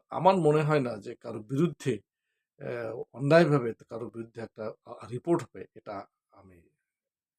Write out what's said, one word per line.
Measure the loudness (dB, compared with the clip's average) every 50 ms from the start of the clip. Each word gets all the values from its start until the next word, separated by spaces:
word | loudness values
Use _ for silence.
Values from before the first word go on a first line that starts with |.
| -10 _
আমার | -6 2 4 4 6
মনে | 6 4 4 4 4
হয় | 4 2 2 2
না | 0 -2 -6
যে | -8 -10 -14 -14
কারো | -12 -12 -12 -10 -10 -8
বিরুদ্ধে, | -4 0 0 0 0 -2 -4 -4 -4 -4 -4 -8 _ _ _ _ _ _ _ _ _ _ _
আহ, | -10 -8 -8 -8 -8 -8 -8 -10 -12 -14 -8
অন্যায়ভাবে | -4 2 6 6 8 8 6 4 2 2 -2 -6 -8 -14
কারো | _ -12 -12 -10 -10
বিরুদ্ধে | -10 -12 -14 -14 _ -14
একটা, | -14 -12 _ -12 -10 -10 -12 -14 _
আহ, | -20 -18 -16 -12
রিপোর্ট | -12 -12 -6 -2 0 0 0 -2
হবে, | -6 -14 -16 -18 -18 _
এটা | -18 -16 -12 -12 -12 -14 -16 _ _ _ _ _
আমি | -20 -20 -20 -20 -20 _ _ _ _ _ _ _ _ _ _ _ _ _ _ _